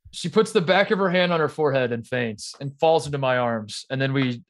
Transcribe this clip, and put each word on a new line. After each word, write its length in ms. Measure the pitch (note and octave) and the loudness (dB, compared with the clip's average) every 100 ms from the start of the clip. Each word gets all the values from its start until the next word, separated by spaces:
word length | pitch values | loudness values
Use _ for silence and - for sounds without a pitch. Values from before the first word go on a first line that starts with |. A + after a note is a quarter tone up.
| - | -20
She 160 | - E3+ | -10 -2
puts 240 | G#3+ G#3+ | 0 2
the 80 | G#3+ | 2
back 320 | D#3+ F#3 G3+ | 2 2 2
of 80 | G3 | 0
her 100 | F#3+ | 2
hand 220 | F3+ F3 | 2 2
on 80 | E3 | 2
her 80 | D3 | 0
forehead 460 | - D3+ C3+ B2 | 0 0 2 0
and 120 | A#2 A2+ | -2 -4
faints 500 | B2+ A#2 G#2+ - - | -4 -4 -6 -12 -12
and 180 | C#3 C#3 | -12 0
falls 260 | E3 D#3+ D3 | 2 4 0
into 140 | C#3+ | -2
my 180 | C3 B2+ | 0 0
arms. 480 | A#2+ A2+ G#2+ - - | 0 -2 -6 -12 -8
And 120 | C3+ | -4
then 100 | C3+ | 0
we, 320 | C3+ B2+ A#2+ - | 0 0 -2 -2